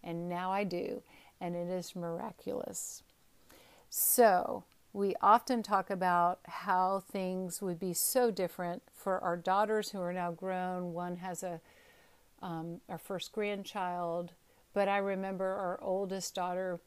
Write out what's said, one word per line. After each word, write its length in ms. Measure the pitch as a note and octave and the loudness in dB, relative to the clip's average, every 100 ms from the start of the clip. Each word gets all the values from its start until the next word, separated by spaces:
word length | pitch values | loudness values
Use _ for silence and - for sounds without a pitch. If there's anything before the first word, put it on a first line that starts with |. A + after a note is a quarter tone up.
And 240 | F3 E3+ F3 | -6 -6 -4
now 220 | F3 F#3 | -4 -2
I 120 | F#3+ | 0
do, 380 | G3+ F3 - - - - - _ | 0 -2 -4 -6 -10 -20 -20 _
and 160 | F3+ F3 | -6 -4
it 140 | F3 | -2
is 260 | F#3 F3 F#3 | -4 -6 -8
miraculous. 1080 | E3+ E3+ A3+ - - G3+ - - - - _ _ _ _ _ - - - - | -6 -6 -8 -10 -8 -6 -6 -8 -10 -12 _ _ _ _ _ -20 -20 -20 -10
So 720 | - - - A#3 F3+ - - - _ _ | 0 2 8 8 8 2 -4 -10 _ _
we 220 | G3+ G3+ - | -2 0 4
often 420 | - A3+ - B3 | 6 6 6 -2
talk 260 | G#3 G3+ F#3+ | 2 0 0
about 500 | F#3+ F#3 F3 F3 - - | 0 4 6 4 2 -6
how 580 | - F3+ F#3 F#3 G3 F#3 | -10 0 4 4 2 -2
things 500 | G3+ F#3 F#3 F#3 E3+ | -4 -2 -2 -4 -4
would 180 | G3 E3+ | -4 -2
be 140 | F#3+ | -2
so 380 | E3+ - C4 B3 | 0 2 4 4
different 520 | G3+ F3+ - F3 - - | 2 -2 -2 -6 -6 -12
for 260 | - - F#3 | -8 -2 0
our 160 | - F3 | 0 -2
daughters 540 | E3+ F#3+ G#3 A3 G#3 | 2 2 4 2 -2
who 100 | G3+ | -4
are 140 | F3 | -4
now 180 | F3+ F3 | -2 -4
grown. 600 | E3+ F#3+ F#3 F3+ F3+ F3+ | -4 -4 -2 -2 -4 -4
One 240 | E3+ F3 F3 | -4 -6 -6
has 260 | F#3 F3 | -8 -6
a, 160 | F#3 E3 - - - - - _ _ _ | -8 -8 -12 -20 -20 -20 -20 _ _ _
um, 400 | F#3 E3 E3 E3+ - | -8 -6 -6 -10 -10
our 100 | E3 | -12
first 340 | - F#3+ - | -6 -8 -6
grandchild, 1000 | - G#3 G3+ G3 G#3 F3+ F3 E3+ E3+ F3 - _ _ _ | -4 -2 -2 -6 -6 -4 -2 -2 -2 -4 -12 _ _ _
but 140 | - G3 | 0 2
I 100 | G3+ | 2
remember 480 | G3 F#3+ F#3+ F#3+ F#3+ | 0 -2 -2 -2 -2
our 340 | G3 F#3 F#3 | 0 -2 -4
oldest 540 | G3 F#3+ G3 F#3+ - - | -2 0 0 -4 -4 -4
daughter 440 | F3+ F3+ F#3 F3 | -2 -2 -2 -4